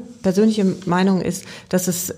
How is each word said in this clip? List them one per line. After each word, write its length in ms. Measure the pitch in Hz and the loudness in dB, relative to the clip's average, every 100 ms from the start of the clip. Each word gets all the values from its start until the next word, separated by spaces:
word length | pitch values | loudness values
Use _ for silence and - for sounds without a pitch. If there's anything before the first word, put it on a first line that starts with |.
| - - | -6 -4
persönliche 440 | 190 180 220 214 190 - - | 0 4 4 4 0 0 0
Meinung 340 | 175 190 185 | 2 4 2
ist, 220 | 170 180 - - - | 0 -6 -10 -20 -4
dass 180 | 185 180 | -2 0
es, 260 | 175 - | -4 -6